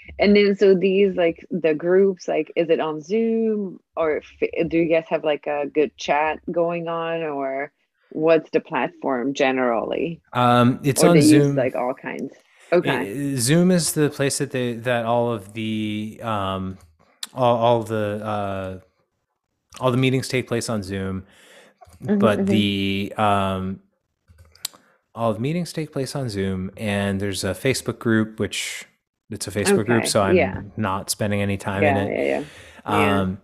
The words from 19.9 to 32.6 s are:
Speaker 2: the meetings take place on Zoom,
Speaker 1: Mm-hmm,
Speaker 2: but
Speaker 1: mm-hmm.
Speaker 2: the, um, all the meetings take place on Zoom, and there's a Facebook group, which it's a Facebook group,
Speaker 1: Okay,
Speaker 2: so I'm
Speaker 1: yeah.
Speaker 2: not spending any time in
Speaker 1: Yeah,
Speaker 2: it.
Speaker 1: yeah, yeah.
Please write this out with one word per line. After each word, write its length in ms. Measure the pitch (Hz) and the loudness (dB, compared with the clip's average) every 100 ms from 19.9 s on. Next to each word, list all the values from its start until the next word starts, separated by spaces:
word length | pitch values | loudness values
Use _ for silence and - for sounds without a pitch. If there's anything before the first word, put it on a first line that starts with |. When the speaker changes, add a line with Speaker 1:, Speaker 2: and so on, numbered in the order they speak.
Speaker 2:
the 40 | 123 | 2
meetings 300 | 131 131 - | 2 0 -2
take 200 | 127 - | -4 -2
place 200 | 117 113 | -4 -4
on 140 | 110 | -6
Zoom, 420 | 92 98 95 95 - _ _ - _ _ - - | -6 -6 -6 -8 -10 _ _ -20 _ _ -20 -12
Speaker 1:
Mm-hmm, 160 | 131 202 | -2 2
Speaker 2:
but 200 | - 104 | 2 2
Speaker 1:
mm-hmm. 60 | 98 | 2
Speaker 2:
the, 640 | 107 101 98 98 98 101 - | 2 2 0 -2 -2 -4 0
um, 640 | 104 101 98 95 95 92 _ _ _ _ _ _ _ _ - _ _ _ _ | 2 2 0 -4 -6 -10 _ _ _ _ _ _ _ _ -16 _ _ _ _
all 180 | 110 113 | -4 -2
the 80 | 110 | -2
meetings 320 | 135 175 165 | -4 -4 -6
take 200 | 160 151 | -8 -8
place 240 | 139 127 143 | -6 -6 -6
on 120 | 127 | -6
Zoom, 440 | 98 95 92 92 - | -4 -2 -4 -8 -6
and 440 | 107 101 101 98 | -4 -2 -2 -2
there's 240 | 101 92 | -4 -4
a 80 | 98 | -6
Facebook 480 | 90 135 123 - - | -2 -2 -2 -4 -4
group, 400 | 117 110 110 - | 2 2 0 -4
which 440 | 98 - - - - _ _ _ _ | -6 -6 -8 -10 -16 _ _ _ _
it's 160 | - - | -12 -6
a 40 | |
Facebook 360 | 101 101 - 107 | -2 2 2 2
group, 140 | 117 | 0
Speaker 1:
Okay, 60 | - | 2
Speaker 2:
so 140 | 110 | 2
I'm 160 | 95 127 | 4 2
Speaker 1:
yeah. 240 | 135 - - - | 2 -4 -10 -4
Speaker 2:
not 320 | 101 95 - | -2 -4 -6
spending 320 | - 107 101 | -4 -2 0
any 160 | 101 98 | -2 -4
time 260 | 110 95 | -4 0
in 140 | 147 135 | 2 2
Speaker 1:
Yeah, 60 | |
Speaker 2:
it. 80 | 98 | -2
Speaker 1:
yeah, 140 | 55 | -2
yeah. 200 | 69 69 151 - | -2 -4 -6 -16